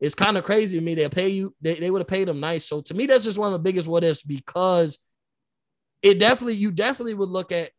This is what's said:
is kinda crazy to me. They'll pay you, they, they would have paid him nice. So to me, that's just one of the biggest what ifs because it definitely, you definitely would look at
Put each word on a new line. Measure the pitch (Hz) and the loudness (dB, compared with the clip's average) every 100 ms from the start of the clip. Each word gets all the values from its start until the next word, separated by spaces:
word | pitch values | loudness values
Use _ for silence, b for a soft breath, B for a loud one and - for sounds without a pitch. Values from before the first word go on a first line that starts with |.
is | 147 | -4
kinda | - 202 202 | 0 2 2
crazy | 175 208 214 175 | 2 0 2 -2
to | |
me. | 165 | -2
They'll | 160 147 | 0 0
pay | 180 190 | 0 0
you, | 196 190 - | 0 -4 -4
they, | 160 | -4
they | 165 175 | -2 -2
would | 190 | -2
have | 175 | -2
paid | 190 185 | -2 -2
him | 143 | -2
nice. | 151 165 | -4 -4
So | - 151 | -6 -8
to | 143 | -6
me, | 175 277 | -4 2
that's | 254 | 2
just | 214 202 | 2 -2
one | 208 | -2
of | |
the | 180 | 0
biggest | 180 185 165 | 0 -2 0
what | 170 | 2
ifs | 165 147 | 2 0
because | 143 139 - 175 185 180 160 - _ _ _ _ _ _ _ _ _ _ | -4 -10 -6 -2 2 4 2 -2 _ _ _ _ _ _ _ _ _ _
it | 196 196 | 4 6
definitely, | 214 247 240 | 4 4 0
you | 214 208 | 0 -2
definitely | 170 226 262 233 | 0 -2 -2 -6
would | 208 190 | -4 -4
look | 185 185 | -4 -4
at | 175 160 | -4 -6